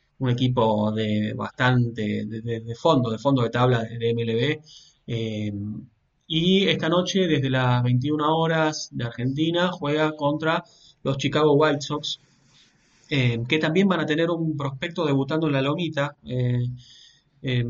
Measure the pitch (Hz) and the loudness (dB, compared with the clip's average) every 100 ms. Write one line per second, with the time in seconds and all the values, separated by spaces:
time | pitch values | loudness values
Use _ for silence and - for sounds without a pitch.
0 | _ - 131 120 127 120 113 107 107 107 | _ -6 -2 2 2 4 2 2 0 0
1 | 107 107 107 113 104 - 127 123 120 113 | 0 0 0 -4 -6 0 2 4 2 -2
2 | 107 104 107 110 117 113 113 117 165 147 | -4 -4 -4 -8 -6 -6 -6 0 2 4
3 | 117 110 139 135 117 120 127 123 110 117 | 2 -2 0 2 2 2 2 2 -2 -4
4 | 117 117 113 113 135 151 - - - _ | -2 -2 0 0 0 -2 -8 -20 -20 _
5 | - 113 113 107 104 101 104 107 - _ | -8 -6 -4 -4 -6 -6 -8 -10 -14 _
6 | _ _ - 160 180 190 185 147 156 175 | _ _ -6 0 4 4 4 0 0 0
7 | 180 196 185 147 131 131 127 123 123 123 | 2 0 2 2 2 2 2 2 2 2
8 | 139 151 151 160 165 165 156 156 - 139 | 0 0 0 2 2 2 0 -2 -8 -8
9 | 117 117 127 139 160 170 180 180 143 151 | -8 -4 -4 0 0 2 0 -2 -2 0
10 | 156 151 143 151 156 165 - _ - _ | 0 0 -2 0 -2 -2 -4 _ -20 _
11 | 135 131 135 151 151 143 156 139 - 151 | -4 -2 0 2 4 6 4 0 -4 -8
12 | - - _ _ _ _ _ _ _ _ | -8 -12 _ _ _ _ _ _ _ _
13 | - 147 123 117 120 160 156 170 196 175 | -4 0 0 0 0 0 2 2 2 2
14 | 147 151 165 170 160 143 139 - 175 170 | 0 0 0 0 -2 -2 -4 -6 -8 -2
15 | 156 135 139 160 160 135 135 160 165 139 | 0 0 0 0 0 0 0 -2 -2 -2
16 | 143 - - 127 123 123 123 123 - - | -4 -6 -6 -2 0 0 -2 -6 -16 -20
17 | - _ _ _ 135 123 | -20 _ _ _ -4 -2